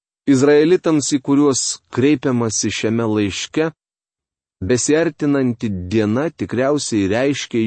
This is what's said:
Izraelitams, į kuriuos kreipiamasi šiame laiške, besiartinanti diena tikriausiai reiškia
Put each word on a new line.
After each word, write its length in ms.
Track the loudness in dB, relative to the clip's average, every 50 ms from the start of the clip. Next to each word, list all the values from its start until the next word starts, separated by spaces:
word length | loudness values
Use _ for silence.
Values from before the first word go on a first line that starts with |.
| _ _ _ _ _ 0
Izraelitams, 840 | 2 4 4 4 4 4 4 4 2 2 2 0 0 0 0 0 -4
į 60 | -4 0
kuriuos 380 | 0 2 2 4 2 2 0 -4 -6 -8 -10 _ _ -4
kreipiamasi 760 | 0 2 2 2 2 0 -2 -2 0 -2 -2 -4 -4 -4 -4
šiame 360 | -4 -4 -4 -2 -2 -2 -2 0
laiške, 640 | 0 0 -2 -2 -4 -6 -10 -6 -4 -2 -2 -2 -4 _ _ _ _ _ _ _ _ _ _ _ _ _ _ _ _ _
besiartinanti 1080 | -2 -2 0 0 2 2 2 2 2 -2 -4 _ -2 0 0 0 0 -2 -2 -2 -4 -6 -4 -6 -6 -2
diena 400 | 0 0 2 2 0 0 -2 -4
tikriausiai 800 | -4 -6 -8 -6 -2 -2 0 0 0 -2 -2 -2 -2 -2 0 0
reiškia 540 | 0 0 0 -2 -2 -4 -6 -4 -2 -2 0